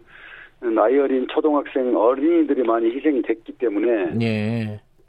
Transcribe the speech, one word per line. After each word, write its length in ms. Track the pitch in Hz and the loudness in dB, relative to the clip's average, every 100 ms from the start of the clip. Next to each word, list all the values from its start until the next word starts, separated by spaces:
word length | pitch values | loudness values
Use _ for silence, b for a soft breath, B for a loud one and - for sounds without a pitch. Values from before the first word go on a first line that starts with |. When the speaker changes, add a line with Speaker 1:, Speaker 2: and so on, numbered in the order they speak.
| B B B B B B | B B B B B B
Speaker 1:
나이 380 | 120 110 107 139 | -4 2 2 4
어린 300 | 135 131 127 | 2 0 -2
초등학생, 640 | 156 156 147 - 139 127 104 | 0 2 0 -2 -4 0 2
어린이들이 680 | 113 135 156 170 147 135 | 2 2 2 2 2 0
많이 260 | 117 113 113 | 2 0 0
희생이 300 | 131 147 131 | -2 0 0
됐기 320 | 107 113 - | -2 -4 -6
때문에 640 | - 117 101 117 - 185 113 | -6 -4 -2 0 0 -2 -2
Speaker 2:
예. 600 | 117 107 107 117 110 104 _ _ | -2 -2 -2 -4 -6 -10 _ _